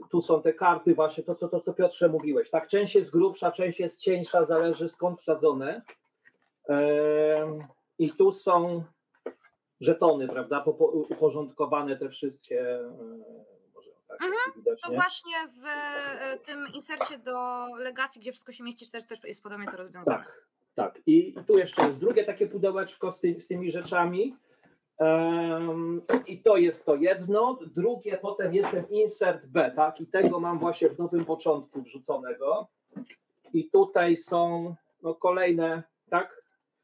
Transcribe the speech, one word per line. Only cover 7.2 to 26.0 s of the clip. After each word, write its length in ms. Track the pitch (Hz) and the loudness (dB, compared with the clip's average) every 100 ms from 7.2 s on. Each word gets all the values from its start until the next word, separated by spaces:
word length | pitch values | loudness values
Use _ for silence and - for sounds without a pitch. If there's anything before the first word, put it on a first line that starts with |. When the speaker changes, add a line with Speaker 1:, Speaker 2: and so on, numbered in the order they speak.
| 151 151 156 156 151 _ _ - | 2 2 -2 -6 -14 _ _ -2
Speaker 1:
i 120 | 156 | -2
tu 220 | - 190 | 4 4
są 520 | - - 175 175 170 160 _ _ _ - - _ _ _ - | 4 2 2 2 -4 -8 _ _ _ -16 -16 _ _ _ -4
żetony, 480 | 156 165 170 143 131 | 0 4 4 4 0
prawda? 320 | 131 127 143 | -4 -4 -2
Po, 140 | 156 | 0
po, 100 | 151 156 | 0 0
uporządkowane 1120 | 160 151 165 156 147 143 - 147 147 143 135 | -2 -4 2 2 2 -6 -4 -2 0 -2 -4
te 120 | 135 | -6
wszystkie, 520 | - 139 - - 123 | -8 -8 -8 -6 -4
e, 360 | 123 123 120 120 113 113 113 113 107 _ _ | -4 -4 -8 -14 -16 -18 -20 -20 -20 _ _
może 160 | _ - _ - | _ -20 _ -18
tak, 140 | - | -8
Speaker 2:
Mhm, 100 | 359 427 508 | -4 -2 -4
Speaker 1:
jak 100 | - | -4
widać, 240 | 466 - | -4 -4
Speaker 2:
to 100 | 233 | -4
Speaker 1:
nie? 60 | 247 | -2
Speaker 2:
właśnie 360 | 359 - 339 330 320 | -2 -4 -8 -8 -8
w, 160 | 247 285 | -12 -10
e, 720 | 294 294 285 285 277 269 262 | -8 -6 -6 -8 -8 -8 -10
tym 280 | - 285 285 | -10 -12 -10
insercie 440 | 294 - 311 - 277 | -8 -8 -6 -6 -8
do 480 | 240 247 247 247 247 240 | -10 -8 -6 -8 -10 -10
Legacy, 420 | 254 254 269 233 | -10 -6 -6 -8
gdzie 120 | 214 | -12
wszystko 200 | 247 - | -14 -14
się 120 | 240 | -16
mieści, 260 | 240 240 233 | -14 -16 -16
też, 160 | 233 220 | -16 -14
też 120 | 220 | -16
jest 180 | - 214 | -12 -12
podobnie 240 | 208 202 196 | -12 -12 -12
to 100 | 185 | -12
rozwiązane. 420 | 185 180 170 - | -14 -6 -4 -4
Speaker 1:
Tak, 220 | - - _ _ _ | -6 -20 _ _ _
tak. 260 | - 101 - - | -6 -6 -4 4
I, 220 | 160 185 | 4 4
i 160 | - 175 | -2 2
tu 120 | 202 | 4
jeszcze 240 | 180 - | 4 2
jest 160 | 151 135 | 0 2
drugie 260 | 196 220 | 0 2
takie 220 | 208 202 208 | 0 0 -2
pudełeczko 640 | 202 190 190 - - 180 | 0 -2 -2 -6 -6 -6
z 100 | - | -2
ty-, 200 | 170 170 | -2 -2
z 60 | - | -6
tymi 240 | 180 180 | -6 -4
rzeczami. 680 | 165 170 180 175 180 254 - _ _ _ _ _ - | -6 -2 0 0 0 -2 -4 _ _ _ _ _ 0
Em, 1040 | 160 160 165 170 170 165 165 165 165 170 | 2 4 2 0 -2 -2 -4 -4 -4 -6